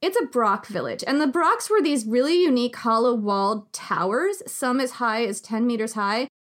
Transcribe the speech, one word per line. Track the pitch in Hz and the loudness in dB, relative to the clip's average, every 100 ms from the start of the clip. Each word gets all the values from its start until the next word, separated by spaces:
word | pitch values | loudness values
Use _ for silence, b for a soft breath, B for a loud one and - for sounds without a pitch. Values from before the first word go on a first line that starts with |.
It's | 359 453 | -2 0
a | 294 | 0
Brock | 247 220 202 - | 2 2 0 -2
village, | 190 123 - - | -6 -4 -6 0
and | 285 | 2
the | 302 | 2
Brocks | 339 330 466 - | 2 2 2 2
were | 427 | 2
these | 294 285 214 | 2 0 0
really | 240 277 349 | 0 2 4
unique | 359 247 240 240 | 4 2 0 -2
hollow-walled | 233 226 247 233 208 196 196 220 - | 0 2 2 0 0 0 0 -2 -6
towers, | - - 170 185 233 370 392 - | -14 -6 -2 0 0 0 -4 -8
some | - 254 254 | -4 -2 0
as | 254 | -2
high | - 240 220 | -2 -2 0
as | 233 220 | -2 -4
ten | - 220 240 | -6 -2 0
meters | 233 220 | 0 -4
high, | 220 202 220 269 _ | -2 -2 -2 -4 _